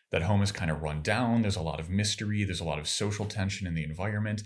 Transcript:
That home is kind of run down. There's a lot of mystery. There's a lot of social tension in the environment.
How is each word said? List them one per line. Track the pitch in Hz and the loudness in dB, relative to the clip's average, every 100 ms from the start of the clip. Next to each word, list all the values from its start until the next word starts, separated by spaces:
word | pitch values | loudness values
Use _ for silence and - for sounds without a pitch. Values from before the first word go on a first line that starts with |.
| _ | _
That | 90 | 0
home | 85 101 | 4 4
is | 101 | 4
kind | - 80 | 2 0
of | 76 | 0
run | 76 76 | -2 -2
down. | 76 107 120 117 | 0 2 4 4
There's | 107 92 | 2 0
a | |
lot | 80 71 | -2 -4
of | 80 | -2
mystery. | 95 107 - 104 104 | 0 0 0 -2 0
There's | 95 87 | 0 0
a | |
lot | 82 76 | -2 -2
of | 78 | -2
social | - 104 101 98 | -2 0 0 -2
tension | - 98 101 92 | 0 -2 -2 -2
in | |
the | 82 | -2
environment. | 76 80 101 107 107 104 | -2 -4 -2 -2 -2 -4